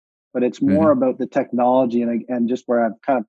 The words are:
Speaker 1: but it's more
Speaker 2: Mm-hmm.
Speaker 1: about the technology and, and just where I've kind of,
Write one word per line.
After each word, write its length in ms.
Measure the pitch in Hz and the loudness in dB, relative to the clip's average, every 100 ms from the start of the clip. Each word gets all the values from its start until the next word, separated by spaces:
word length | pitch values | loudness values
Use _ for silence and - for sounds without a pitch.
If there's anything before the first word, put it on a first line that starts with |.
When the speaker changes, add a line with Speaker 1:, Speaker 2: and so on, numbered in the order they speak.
| _ _ _ | _ _ _
Speaker 1:
but 80 | 254 | -4
it's 200 | 247 - | -2 -2
more 320 | 139 143 156 | 0 4 4
Speaker 2:
Mm-hmm. 100 | 131 | 4
Speaker 1:
about 160 | 131 - | 0 -2
the 80 | 123 | -4
technology 720 | 139 127 120 123 127 127 120 | -4 -4 0 2 2 2 0
and, 240 | 120 117 - | -2 -4 -4
and 220 | 123 117 | -4 -2
just 140 | 123 - | -4 -2
where 200 | 120 113 | 0 0
I've 140 | - - | -4 -2
kind 140 | |
of, 60 | 131 | -2